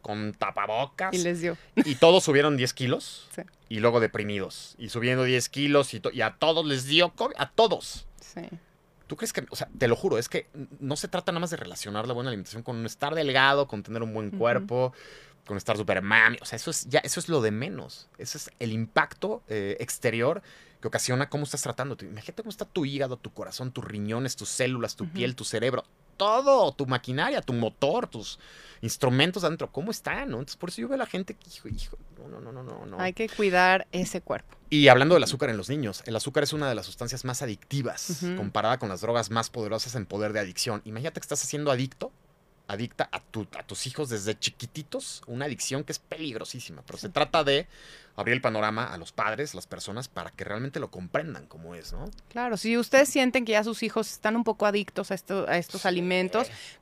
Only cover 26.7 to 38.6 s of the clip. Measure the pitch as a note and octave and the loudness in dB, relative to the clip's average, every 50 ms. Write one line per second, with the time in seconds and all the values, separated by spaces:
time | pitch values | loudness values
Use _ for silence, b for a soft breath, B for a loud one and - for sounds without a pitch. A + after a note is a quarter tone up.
26.7 | - - C#3 B2+ B2+ A#2+ - B2 B2+ C#3 F3 B3+ C#4+ G#3+ - - B2 A#2 A#2 A2 | 2 -2 -2 0 0 0 0 -2 -2 0 0 0 0 -2 -2 -2 -2 0 0 -2
27.7 | - - C3+ C#3+ F3 B3 B3 - - A2+ G2 - - - B B B B B B | 0 2 2 2 2 0 -2 -4 -8 -10 -10 -10 -12 -14 B B B B B B
28.7 | B B - A2 - - - B2+ B2 C3 D3+ F3+ F3 G#3 F3+ D#3 E3 D#3 C3+ - | B B -6 -6 -4 0 2 2 4 4 4 4 2 0 0 0 0 0 -6 -6
29.7 | - D3 C#3 - - - - C#3 E3 A3 C#4 C4+ B2+ A2+ C#3+ - - - F3 F3 | -6 -6 -6 -6 -6 -6 -6 -6 -6 -4 -6 -6 -6 -6 -8 -8 -10 -10 -10 -10
30.7 | - - A#3 A#3+ C#4 C4+ A#3 - - F#3 F#3+ - - - - - - - - G#2+ | -8 -8 -6 -4 -4 -4 -4 -4 -4 -6 -6 -8 -12 -18 -18 -20 -20 -16 -12 -8
31.7 | G#2+ - - - - - - - - - - - A#2 A2 - A#2 B2+ B2+ B2+ B2 | -6 -6 -6 -8 -10 -14 -18 -20 -20 -20 -18 -16 -16 -16 -14 -14 -14 -14 -14 -14
32.7 | A2 - - - G2 F#3 F#3 F#3 F3+ - A3+ A3 - - G#3 G3 F3+ F3+ F3+ F#3 | -14 -14 -14 -12 -8 -4 -4 -4 -2 -4 -6 -6 -2 0 0 4 6 6 6 6
33.7 | F#3+ F#3+ - _ - F3+ F#3 - - F3+ - - - - - - - - - - | 6 4 2 _ -4 -4 -4 -2 -4 -8 -6 -6 -6 -6 -6 -12 -20 -20 -6 2
34.7 | D3+ D3 C#3+ C3+ B2 B2+ C#3 D#3+ F3+ D#3+ A#2 G2 C3+ B2+ C#3+ B2+ A2+ G2+ F2+ G#2 | 6 10 12 12 12 12 10 8 8 6 6 4 0 -2 -2 -2 -2 -2 -4 -4
35.7 | C#3 D3+ C3 G#2 F#2+ - - A#2+ A2+ G#2+ - C#3 C3 D3+ C#3+ - D#3 D3+ D3 C3+ | -4 -2 -2 -4 -6 -6 -8 -4 -4 -4 -4 0 0 0 0 2 0 -2 -2 -2
36.7 | A#2+ G#2 G2+ - - - B2 A#2 B2+ B2 - B2+ B2 - C#3+ A#2+ G#2 - - - | -2 -4 -6 -10 -10 -10 -8 -8 -8 -6 -6 -6 -6 -4 -4 -6 -8 -8 -8 -4
37.7 | C3+ C#3+ B2+ A#2 - - - - E3+ C3+ F3+ F3 F3+ F#3 G2+ G2+ - A2 | -4 -2 -2 -2 -4 -6 -6 -8 -6 -6 -4 -4 -4 -4 -6 -2 -2 0